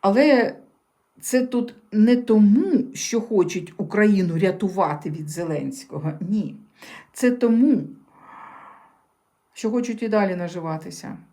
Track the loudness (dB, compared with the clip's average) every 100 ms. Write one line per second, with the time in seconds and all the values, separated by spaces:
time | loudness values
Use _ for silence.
0 | 2 4 6 4 2 -4 _ _ _ _
1 | _ _ -2 -2 0 -4 -6 -10 _ 2
2 | 4 4 4 4 6 6 4 0 -2 -8
3 | -4 -4 0 0 0 -2 -10 -10 -6 2
4 | 4 4 0 0 -2 0 -4 -2 -2 -2
5 | -8 -10 -10 -8 -6 -6 -6 -12 -14 -8
6 | -8 -8 -4 -4 -4 -10 _ _ -20 -20
7 | -20 -2 0 2 0 4 4 2 -2 -14
8 | _ _ -20 -20 -20 -20 -20 -20 _ _
9 | _ _ _ _ _ -8 -4 -2 -4 -6
10 | -2 0 0 -2 -6 -8 -8 -8 -10 -14
11 | -14 -16 -20